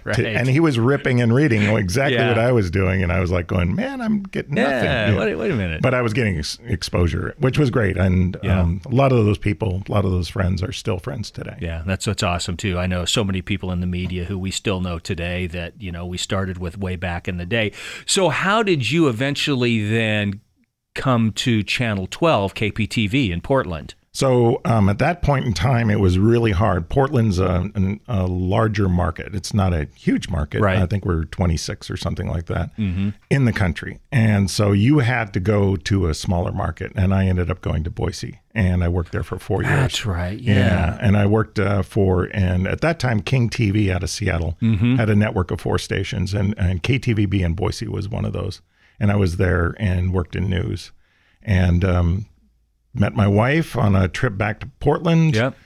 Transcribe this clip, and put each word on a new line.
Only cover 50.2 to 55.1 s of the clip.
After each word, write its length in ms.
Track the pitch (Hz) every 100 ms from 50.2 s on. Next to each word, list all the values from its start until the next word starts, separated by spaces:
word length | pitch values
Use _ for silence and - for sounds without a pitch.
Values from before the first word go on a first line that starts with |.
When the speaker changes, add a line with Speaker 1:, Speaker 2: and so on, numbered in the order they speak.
| 85
Speaker 2:
in 160 | 90 95
news. 400 | 92 104 98 - - _ _ _ _
And, 420 | - 92 90 87
um, 420 | 92 90 85 92 107 _ _ _ _ _ _
met 220 | - 104
my 120 | 120 101
wife 500 | 101 120 156 160 -
on 180 | 104
a 140 | 98 92
trip 280 | - 127 98
back 220 | 107 107
to 80 | - -
Portland, 560 | 143 160 170